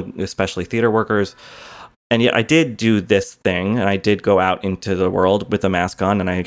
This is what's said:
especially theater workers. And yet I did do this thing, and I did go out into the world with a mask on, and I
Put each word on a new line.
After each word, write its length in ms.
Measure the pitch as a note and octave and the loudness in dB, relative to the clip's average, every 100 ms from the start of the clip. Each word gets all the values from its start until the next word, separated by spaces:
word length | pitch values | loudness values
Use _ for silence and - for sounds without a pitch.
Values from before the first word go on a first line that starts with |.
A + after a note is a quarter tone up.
| F#2 - | -2 -6
especially 460 | F#2+ - F#2+ F#2 | -8 -4 -4 -4
theater 260 | E2+ A2+ A#2 | -6 0 0
workers. 440 | A2 G#2 G#2 G2 - - - - - - _ - | 0 0 0 -2 -6 -20 -20 -20 -20 -20 _ -2
And 120 | A#2 | 0
yet 120 | A#2+ | 2
I 80 | A2+ | 2
did 340 | A2+ D#3+ D3 A2 | 2 2 2 0
do 240 | A2+ G#2+ | 2 2
this 320 | F2 G2 F#2+ | 2 0 0
thing, 440 | - G2 F2+ F#2+ A#2 | -4 -2 0 0 0
and 100 | G2 | 0
I 80 | G2 | 0
did 240 | G#2 G2+ | 0 0
go 180 | - F#2+ | 2 2
out 240 | F#2 F2+ | 2 0
into 300 | G2 F#2 F#2+ | -4 -6 -4
the 160 | F#2 F#2 | -2 0
world 420 | F#2+ F#2 G2+ - | 2 2 2 0
with 100 | G#2 | -2
a 40 | F#2+ | 0
mask 320 | F2+ F2+ - | 0 -2 -2
on, 200 | F#2+ G2+ | 0 0
and 100 | F#2 | -2
I 120 | F2+ | -4